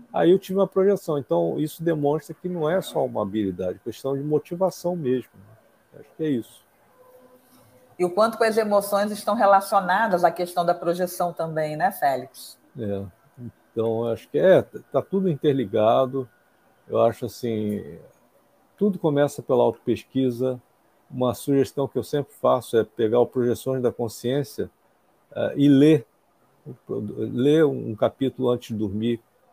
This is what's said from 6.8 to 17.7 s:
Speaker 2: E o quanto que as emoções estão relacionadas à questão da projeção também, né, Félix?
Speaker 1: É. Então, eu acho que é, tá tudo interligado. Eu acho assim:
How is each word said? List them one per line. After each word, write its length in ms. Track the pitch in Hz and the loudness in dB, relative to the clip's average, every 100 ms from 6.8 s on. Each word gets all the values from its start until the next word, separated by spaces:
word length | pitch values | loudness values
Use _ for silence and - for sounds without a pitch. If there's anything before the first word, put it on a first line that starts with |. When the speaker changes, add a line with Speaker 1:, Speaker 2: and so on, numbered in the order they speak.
| _ _ - - _ _ _ _ _ _ _ - | _ _ -20 -20 _ _ _ _ _ _ _ -4
Speaker 2:
E 60 | 175 | -2
o 60 | |
quanto 260 | 175 226 226 | 2 2 2
que 80 | 226 | 0
as 120 | 220 | 2
emoções 540 | 214 202 202 202 208 | 2 2 2 0 0
estão 240 | 208 - 208 | -4 -4 2
relacionadas 880 | 202 196 202 202 180 190 220 175 | 6 6 4 0 2 2 2 2
à 80 | 170 | 2
questão 320 | 165 175 185 175 | 0 -4 -2 0
da 80 | |
projeção 600 | 175 170 175 180 - 175 | 0 -2 -2 -4 -2 -4
também, 420 | 165 165 160 156 151 | -4 -6 -4 -4 -2
né, 160 | 185 | -2
Félix? 680 | - 143 131 127 - - - _ 147 | 0 0 0 -6 -16 -20 -20 _ -8
Speaker 1:
É. 240 | 107 98 95 - _ - 117 - _ 113 | -6 -6 -8 -16 _ -16 -16 -16 _ -4
Então, 300 | 113 113 117 | -2 -2 -2
eu 40 | |
acho 160 | 110 - | -4 -4
que 100 | 147 | 2
é, 240 | 180 165 - - - | 6 6 4 -12 -4
tá 120 | 139 | -4
tudo 260 | - 196 190 | -2 -2 -2
interligado. 1000 | 143 156 139 101 110 107 123 131 135 123 _ _ _ _ _ - | 0 0 0 0 2 4 4 0 -4 -10 _ _ _ _ _ -6
Eu 120 | 113 | 2
acho 280 | 113 110 113 | 2 0 -10
assim: 720 | - 120 110 107 | -8 -6 -4 -4